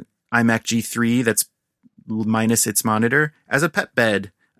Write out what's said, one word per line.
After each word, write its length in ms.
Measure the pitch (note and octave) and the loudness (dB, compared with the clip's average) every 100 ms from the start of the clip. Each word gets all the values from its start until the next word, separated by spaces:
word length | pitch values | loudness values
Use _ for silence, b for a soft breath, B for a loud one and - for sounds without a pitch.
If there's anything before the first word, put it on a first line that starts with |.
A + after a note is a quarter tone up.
| - _ - | -6 _ -4
iMac 300 | A#2 A#2 A2+ | 2 2 2
G 180 | - A#2 | 0 -4
three 400 | G#2+ A#2 A#2 A#2+ | -4 -2 0 2
that's 240 | A#2 G#2+ - _ _ _ _ _ - | 0 0 -2 _ _ _ _ _ -8
l-, 140 | A2 | -4
minus 440 | G#2+ A2 A2+ A2+ A#2 | -2 0 2 0 0
its 180 | G#2 A#2 | -2 -2
monitor 480 | G#2+ A#2 C#3 D3+ - - | 0 2 0 -2 -6 -4
as 140 | C3+ | -2
a 60 | C#3+ | 0
pet 240 | G3+ - - | -2 -4 0
bed. 360 | A2+ G2+ G2 _ _ - | 0 0 -4 _ _ -8